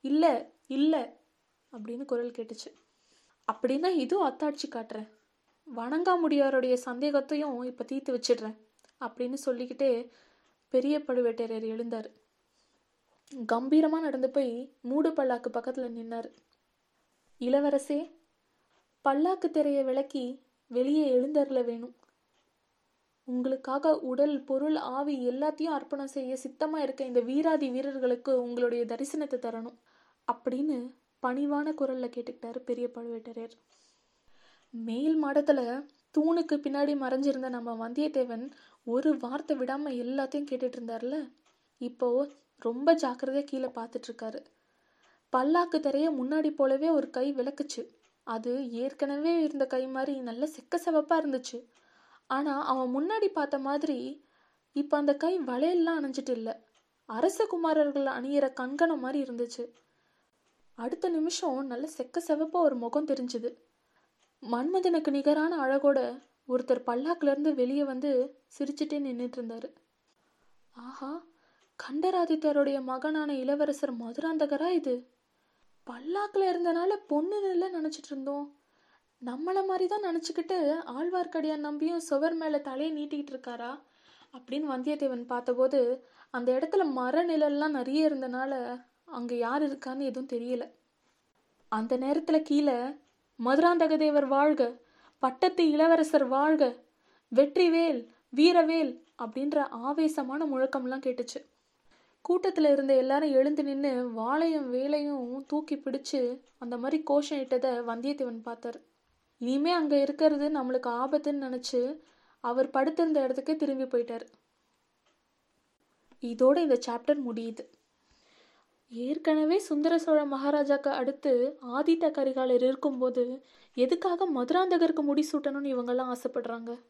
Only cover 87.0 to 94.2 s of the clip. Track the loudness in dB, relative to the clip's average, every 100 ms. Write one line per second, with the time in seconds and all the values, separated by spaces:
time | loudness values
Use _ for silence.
87 | 0 0 2 2 2 2 0 -2 0 2
88 | 2 2 -4 -4 -4 -4 -6 -10 _ _
89 | _ -10 -6 -2 -2 0 -2 -2 -8 -4
90 | -4 -4 -6 -6 -4 -6 -6 _ _ _
91 | _ _ _ _ _ _ _ -4 -2 -2
92 | 0 0 2 2 4 2 4 0 -4 -10
93 | _ _ _ _ 2 6 6 6 4 4
94 | 4 4